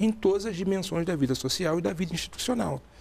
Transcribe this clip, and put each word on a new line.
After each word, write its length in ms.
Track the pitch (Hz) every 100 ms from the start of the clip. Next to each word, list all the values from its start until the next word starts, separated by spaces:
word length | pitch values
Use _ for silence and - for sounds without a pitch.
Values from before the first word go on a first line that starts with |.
em 100 | 220
todas 340 | 220 196 196
as 120 | 220 175
dimensões 500 | 190 190 180 165 170
da 80 |
vida 220 | 165 135 131
social 420 | - - 170 170
e 40 |
da 100 | 185
vida 220 | 170 180
institucional, 680 | 170 - - - 240 185 135 - -